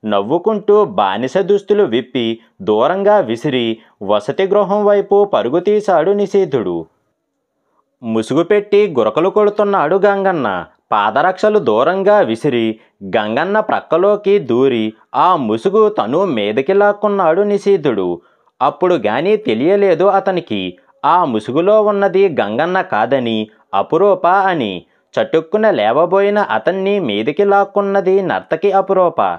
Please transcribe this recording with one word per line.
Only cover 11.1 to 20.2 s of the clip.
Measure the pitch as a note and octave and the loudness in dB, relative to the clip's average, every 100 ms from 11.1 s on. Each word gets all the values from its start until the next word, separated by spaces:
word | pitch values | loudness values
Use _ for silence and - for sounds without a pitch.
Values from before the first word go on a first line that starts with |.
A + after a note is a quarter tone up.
| A#2 E3 F#3 G#3+ G#3+ | 2 0 0 0 0
దూరంగా | D3 G#2+ C#3 F#3 G3 G#3 | 0 2 2 0 2 2
విసిరి | D#3 A2+ D3+ B2 A2+ A2 _ _ G2 G#2 | 2 0 -2 0 -2 -4 _ _ -4 -4
గంగన్న | G#2+ A#2 E3+ G#3 | -2 -4 -2 -2
ప్రక్కలోకి | G#3+ G#2+ - D#3+ F#3+ G#3 G3+ G3+ | -2 -4 -2 0 2 0 2 0
దూరి | C#3+ A#2+ C3+ A#2+ G#2+ A2 _ | 2 2 2 2 -4 -8 _
ఆ | - D#3+ F3+ | 0 2 2
ముసుగు | A#2+ A2+ G3 G3 G#3+ | 0 -2 0 2 2
తను | G#2 G#2+ C#3+ | 0 -2 -2
మీదకి | G3 B2 G#2 A2 C3 | -2 -2 -2 -2 0
లాక్కున్నాడు | G3 G#3 G#3 G#3 G3+ F3 E3 | 2 2 0 -2 0 0 2
నిశీధుడు. | G#3 G3+ G3+ G3 D3 G#2+ F#2 F2 _ _ _ _ | 0 -2 0 0 0 -2 -4 -6 _ _ _ _
అప్పుడు | C3 D3 F#3 | -4 0 0
గాని | F3 G#2 A2+ E3+ G#3+ | 0 0 -2 0 -2
తెలియలేదు | G#3 A2 C#3+ G3+ G3 D#3 | -2 -2 0 2 2 2
అతనికి | F#3+ G3 | 2 2